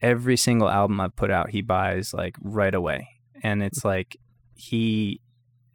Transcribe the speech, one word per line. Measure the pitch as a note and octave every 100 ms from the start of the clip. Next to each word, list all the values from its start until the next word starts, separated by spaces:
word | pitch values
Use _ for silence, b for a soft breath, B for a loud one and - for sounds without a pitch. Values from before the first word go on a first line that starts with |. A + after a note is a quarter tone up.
every | A#2+ A#2+ B2 B2
single | - A#2 G#2
album | G2+ G2+ G2+
I've | F#2+ -
put | G2+
out, | F#2 E2+
he | G2+
buys, | - F#2 F#2+ F#2 G2+
like, | F#2+ F2+ -
right | G2+ G#2+ G2
away. | F#2 E2 C#2 - _ _ -
And | A2 G#2
it's | G2+ -
like, | G#2 F#2+ - - _ _ _
he, | - - A2+ A2+ A2 G#2 - _ _ _ _ _